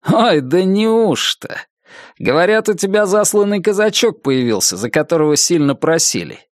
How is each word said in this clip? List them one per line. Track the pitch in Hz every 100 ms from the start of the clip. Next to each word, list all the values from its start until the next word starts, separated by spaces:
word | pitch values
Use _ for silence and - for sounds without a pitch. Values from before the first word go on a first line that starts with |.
| -
Ой, | 330 247 156
да | 127 170
неужто? | 185 196 220 226 214 123 - - - - - _ _ - - _
Говорят, | - 147 185 220 214
у |
тебя | 190 196 208
засланный | 208 208 208 208 202 202
казачок | 208 202 214 - 233 156
появился, | 139 131 120 104 - 92
за | 113
которого | 156 151 165 151
сильно | 147 - 170 143
просили, | 135 147 160 - 104 82 - _